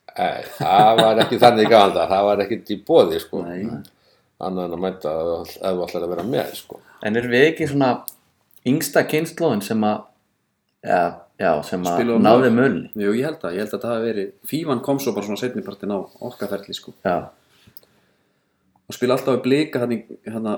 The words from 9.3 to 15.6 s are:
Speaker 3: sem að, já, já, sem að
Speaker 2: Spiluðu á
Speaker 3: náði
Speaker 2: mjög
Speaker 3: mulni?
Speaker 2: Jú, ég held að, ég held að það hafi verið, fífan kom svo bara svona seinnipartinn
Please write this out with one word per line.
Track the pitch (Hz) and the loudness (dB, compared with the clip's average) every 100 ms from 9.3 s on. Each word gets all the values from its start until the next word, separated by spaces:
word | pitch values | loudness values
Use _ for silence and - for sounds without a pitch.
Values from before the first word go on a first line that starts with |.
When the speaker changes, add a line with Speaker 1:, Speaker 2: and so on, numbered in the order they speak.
| - 165 104 | -2 0 0
Speaker 3:
sem | - 110 | -2 0
að, | 107 107 - _ _ _ _ _ _ _ | 0 -2 -8 _ _ _ _ _ _ _
já, | - 92 85 - - - | -2 0 0 -4 -16 -4
já, | 95 76 | 0 0
sem | 76 92 | -2 -4
að | 90 | -2
Speaker 2:
Spiluðu | 87 117 113 | 0 2 4
á | 104 | 6
Speaker 3:
náði | 120 131 | 6 6
Speaker 2:
mjög | 113 | 4
Speaker 3:
mulni? | 131 87 - | 2 0 -6
Speaker 2:
Jú, | 107 101 | -4 -2
ég | 113 | 0
held | 147 151 | -2 -6
að, | 90 | -8
ég | 90 | -6
held | 107 | -6
að | 101 | -6
það | 113 | -6
hafi | 117 113 | -4 -4
verið, | 104 95 - | -4 -8 -10
fífan | - 147 160 120 | -8 -6 -2 -4
kom | - 139 | -2 -2
svo | 123 | -2
bara | 101 101 | -4 -6
svona | 101 | -6
seinnipartinn | 127 104 | -6 -6